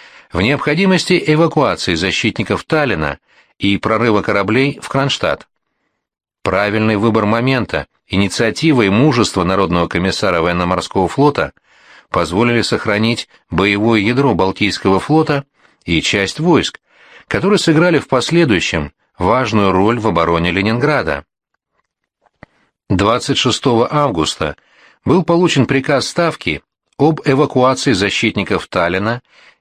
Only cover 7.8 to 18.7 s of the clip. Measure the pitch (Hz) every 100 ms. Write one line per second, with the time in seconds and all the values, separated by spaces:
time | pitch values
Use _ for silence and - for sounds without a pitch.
7.8 | - _ - 95 98 - 113 - 160 131
8.8 | 98 107 147 120 98 95 87 95 92 87
9.8 | 82 87 95 - 101 87 85 87 90 90
10.8 | - 98 90 - 143 143 71 _ _ _
11.8 | _ - - 92 80 90 120 120 - 113
12.8 | - 104 113 120 - _ - 85 101 101
13.8 | 113 110 101 127 139 92 95 - 101 -
14.8 | 98 95 - 156 151 143 - _ _ _
15.8 | - 80 - 101 98 - 170 139 - -
16.8 | _ _ - - - - 190 202 - 156
17.8 | 175 156 - 127 - 170 151 92 -